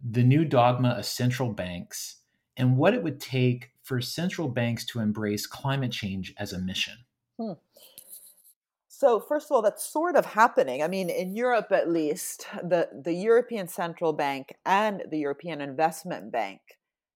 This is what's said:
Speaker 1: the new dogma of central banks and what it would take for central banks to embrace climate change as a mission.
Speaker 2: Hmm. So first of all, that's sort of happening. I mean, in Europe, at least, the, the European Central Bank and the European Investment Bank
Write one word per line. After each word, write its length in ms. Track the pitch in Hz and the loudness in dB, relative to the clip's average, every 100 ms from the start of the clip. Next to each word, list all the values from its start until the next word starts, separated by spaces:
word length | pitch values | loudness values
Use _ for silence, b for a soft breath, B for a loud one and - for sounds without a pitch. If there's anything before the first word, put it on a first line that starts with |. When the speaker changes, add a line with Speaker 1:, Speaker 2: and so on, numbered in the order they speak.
Speaker 1:
the 180 | 120 117 | -4 4
new 220 | 123 147 | 6 6
dogma 460 | 156 135 123 123 123 | 4 4 4 4 2
of 160 | 101 - | 0 -4
central 460 | - 123 123 120 | -2 0 0 -2
banks 640 | 104 90 87 - - - - _ _ _ - | -4 -6 -8 -10 -12 -12 -16 _ _ _ 0
and 200 | 127 127 | 2 4
what 180 | 170 | 4
it 80 | 247 | 2
would 180 | 170 - | -2 -6
take 500 | - 127 123 123 - _ | -4 2 2 2 -6 _
for 180 | - 127 | -6 -4
central 480 | 123 - 180 - 147 | -4 -4 -4 -4 -4
banks 360 | 113 117 113 - | -2 -2 -2 -6
to 120 | 117 | -2
embrace 480 | 107 107 107 104 - | -2 0 -2 -2 -6
climate 460 | - 135 139 127 | -8 -4 -2 -2
change 420 | - 98 95 90 - | -4 -6 -6 -8 -10
as 140 | 101 | -8
a 60 | 92 | -6
mission. 360 | 92 98 - - _ _ _ - | -4 -4 -6 -8 _ _ _ -12
Speaker 2:
Hmm. 140 | 226 156 _ B B B - - - _ _ _ _ _ _ | -10 -10 _ B B B -20 -20 -20 _ _ _ _ _ _
So 320 | - 277 220 | 2 4 4
first 300 | - 294 285 | 0 -4 2
of 40 | |
all, 60 | 262 | 2
that's 240 | 208 - | 2 0
sort 320 | - 302 349 349 | -4 -2 2 2
of 80 | |
happening. 580 | - 208 247 214 135 127 | 2 4 4 4 0 0
I 60 | 160 | -2
mean, 220 | 190 170 | -2 -4
in 260 | - 185 208 | -4 -4 -2
Europe, 340 | 247 233 214 | 0 0 2
at 200 | 175 170 | 2 2
least, 560 | 165 147 180 - - - 202 | 2 0 -2 -6 -12 -12 -8
the, 260 | 175 175 - - | 0 0 0 -4
the 80 | 170 | -4
European 560 | 170 220 233 240 226 170 | 0 4 4 4 -4 -6
Central 460 | - 170 165 165 | -6 -6 -2 -2
Bank 400 | 156 143 139 - - | 0 -2 -2 -8 -6
and 380 | - 196 214 202 - | 2 4 2 -2 -6
the 80 | 156 | -4
European 420 | 143 139 170 147 | -4 -4 -8 -8
Investment 720 | 139 131 160 170 180 127 104 | -6 0 0 0 -10 -10 -6
Bank 280 | 117 98 95 _ _ _ _ _ | -6 -6 -8 _ _ _ _ _